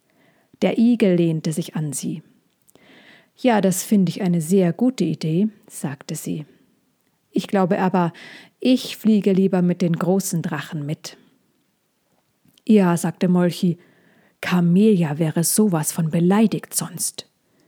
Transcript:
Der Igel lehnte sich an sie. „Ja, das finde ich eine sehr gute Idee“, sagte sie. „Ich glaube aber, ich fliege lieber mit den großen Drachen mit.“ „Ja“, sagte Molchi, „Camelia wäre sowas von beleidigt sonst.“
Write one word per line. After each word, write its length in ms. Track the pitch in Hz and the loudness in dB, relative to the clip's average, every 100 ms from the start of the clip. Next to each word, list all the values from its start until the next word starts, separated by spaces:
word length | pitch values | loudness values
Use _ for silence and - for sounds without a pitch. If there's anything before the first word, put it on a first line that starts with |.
| _ _ _ _ _ - | _ _ _ _ _ -2
Der 160 | 185 - | -2 2
Igel 380 | 226 233 196 175 | 2 4 4 4
lehnte 380 | 170 160 170 | 2 0 -4
sich 220 | 156 165 - | -6 -6 -6
an 160 | 151 | -6
sie. 280 | 139 - 156 - _ _ _ _ _ _ - - - _ _ | -6 -8 -10 -14 _ _ _ _ _ _ -20 -20 -20 _ _
„Ja, 240 | 254 214 | 0 2
das 220 | 190 180 | 2 0
finde 260 | - 208 175 | 0 2 2
ich 120 | - | 0
eine 200 | 190 170 | -2 -2
sehr 320 | 156 196 175 | 2 2 2
gute 320 | 160 254 - 160 | 2 -2 0 -4
Idee“, 420 | 160 160 165 214 - _ | -2 -2 0 -2 -4 _
sagte 480 | - 151 139 - 156 | -10 -10 -10 -12 -12
sie. 300 | - 170 147 _ _ _ _ _ _ _ _ | -8 -10 -10 _ _ _ _ _ _ _ _
„Ich 160 | - - | -6 -2
glaube 320 | 196 180 190 | 0 0 0
aber, 320 | 185 185 170 - - - - _ | 0 0 -2 -4 -20 -20 -20 _
ich 380 | 247 254 - - | 0 0 -2 -4
fliege 340 | 214 214 196 | 0 2 2
lieber 300 | 190 190 190 | 2 2 2
mit 200 | 175 175 | 0 0
den 120 | 175 | 0
großen 480 | 165 175 196 - 170 | 0 0 0 0 -4
Drachen 440 | 160 151 - 156 143 | -4 -8 -8 -10 -8
mit.“ 300 | 160 - - _ _ _ _ _ _ _ _ _ _ _ _ _ _ - | -10 -12 -20 _ _ _ _ _ _ _ _ _ _ _ _ _ _ 2
„Ja“, 280 | 214 180 170 | 4 4 0
sagte 300 | 175 - 185 | -2 -4 0
Molchi, 500 | 180 175 165 180 170 _ _ _ _ _ _ | 2 2 0 -2 -2 _ _ _ _ _ _
„Camelia 760 | - 180 175 180 220 190 156 147 | -2 0 2 4 4 4 0 -2
wäre 260 | 156 170 | -2 0
sowas 480 | 160 - 214 165 151 | -2 2 2 0 -2
von 200 | - 160 | -2 -2
beleidigt 640 | 170 175 202 220 156 - - | 0 2 4 2 0 -6 -10
sonst.“ 500 | 165 165 - - - _ _ _ | -10 -8 -10 -10 -20 _ _ _